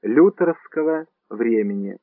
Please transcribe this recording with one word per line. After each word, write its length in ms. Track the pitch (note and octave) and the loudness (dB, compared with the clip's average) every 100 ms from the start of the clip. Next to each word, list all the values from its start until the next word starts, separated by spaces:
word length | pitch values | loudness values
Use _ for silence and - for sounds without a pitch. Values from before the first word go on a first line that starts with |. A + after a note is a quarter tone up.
лютеровского 1040 | - B2 F#3 G3+ E3+ E3 - - D#3 D#3+ D#3+ _ _ | 0 4 4 4 -2 -2 -8 -4 -2 -4 -8 _ _
времени. 720 | G#2 A#2 A2 G#2 G2+ G2 - | -6 -2 0 -2 -6 -8 -12